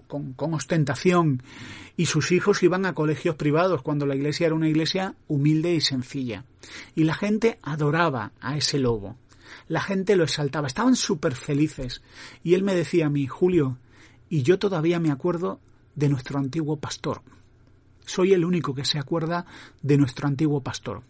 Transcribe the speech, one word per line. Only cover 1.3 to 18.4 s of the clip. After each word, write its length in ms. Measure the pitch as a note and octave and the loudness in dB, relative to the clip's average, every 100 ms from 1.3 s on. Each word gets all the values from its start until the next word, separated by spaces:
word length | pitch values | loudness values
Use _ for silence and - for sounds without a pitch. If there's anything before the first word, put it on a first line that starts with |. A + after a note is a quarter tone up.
| B2+ - - - - - - | 0 -4 -18 -16 -16 -10 -2
y 80 | E3 | 0
sus 260 | D#3 - | 2 2
hijos 300 | F3+ G3+ G3+ | 2 2 4
iban 240 | F3 F#3 F#3+ | 4 4 -2
a 80 | |
colegios 420 | D#3 D3+ D3 F3 D#3+ | 0 0 0 -2 -2
privados 460 | D3+ D3+ F#3+ D#3+ | 0 2 2 0
cuando 240 | D3 D3 C#3+ | -2 -2 0
la 100 | C#3 | -2
iglesia 300 | C#3+ D3 E3 | -2 0 0
era 100 | D#3+ | 2
una 140 | D#3+ | 2
iglesia 460 | D#3 D#3+ F#3+ F#3+ - - | 2 0 -2 -4 -8 -4
humilde 460 | D3 D3 D#3 E3+ | 0 4 4 2
y 80 | E3 | 0
sencilla. 640 | - C3 B2 C#3+ B2 G2 - _ - - - | 0 -2 -6 -6 -6 -8 -12 _ -18 -18 -6
Y 120 | - D#3 | 0 0
la 100 | D3+ | 2
gente 420 | G#3 G#3+ A3+ - | -2 2 0 -2
adoraba 680 | C#3+ C#3+ D3+ E3 E3+ C3 G#2 - | -6 -2 0 2 0 0 -6 -8
a 160 | A#2 D3 | -6 -2
ese 200 | - D3 | -2 0
lobo. 400 | B2+ A2+ G2 - - - - - - | 0 -2 -6 -16 -20 -20 -20 -18 -6
La 140 | D#3+ | -6
gente 340 | - G3 F#3+ G3 | -2 -2 2 2
lo 80 | |
exaltaba, 440 | D#3 - C#3+ D#3 C#3+ | 2 0 -4 -4 -4
estaban 280 | E3 A#3+ B3+ | 0 2 2
súper 380 | - E3 E3 | 0 -2 -2
felices. 720 | B2 - C#3+ D#3 - B2+ - - - - - | -4 -2 0 0 -2 -10 -10 -18 -20 -20 -6
Y 100 | E3 | 2
él 80 | F3+ | 2
me 140 | G3 F#3 | 4 0
decía 320 | D#3 F3 D3+ | 2 2 2
a 20 | |
mí, 160 | C#3+ C3+ | 0 -2
"Julio, 540 | - F3+ F3 C3+ B2+ - - - - - | 0 2 4 2 -2 -12 -20 -20 -20 -4
y 120 | D#3+ | 0
yo 160 | B2 F#3 | 2 2
todavía 400 | G3+ F3+ E3 F3 | 2 0 0 2
me 100 | D#3+ | 0
acuerdo 500 | C#3 F3+ E3+ F#3+ F#3+ - - _ - | 0 -2 -2 -4 -8 -16 -20 _ -2
de 120 | C#3+ | 0
nuestro 300 | C3+ - C#3 | 0 -2 -4
antiguo 400 | C3+ D#3 D3+ D#3 | -4 -4 -4 -4
pastor. 460 | - - - A2 - - - _ _ _ _ _ - | -8 -8 -8 -8 -10 -20 -20 _ _ _ _ _ -8
Soy 280 | - F#3 | 0 4
el 120 | F#3+ | 4